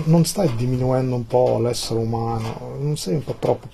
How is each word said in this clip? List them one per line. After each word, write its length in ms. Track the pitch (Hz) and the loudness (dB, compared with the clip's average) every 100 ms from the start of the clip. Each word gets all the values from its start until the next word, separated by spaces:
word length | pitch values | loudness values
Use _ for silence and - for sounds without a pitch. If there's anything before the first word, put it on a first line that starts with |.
non 200 | 156 165 | 4 4
stai 300 | 165 - 170 | 4 2 0
diminuendo 600 | 113 123 127 127 131 131 123 | 0 0 0 2 2 0 -2
un 100 | 117 | 0
po' 320 | 127 123 117 | 4 4 4
l'essere 400 | 120 120 - 113 | 0 -2 -2 -2
umano? 800 | 113 113 117 113 113 - 123 131 | 0 -2 -2 -2 -4 -8 -10 -6
Non 180 | 143 151 | -4 -2
sei 180 | 185 | -2
un 100 | 160 | -2
po' 100 | 131 | -4
troppo 320 | - 127 120 - | -2 0 -2 -4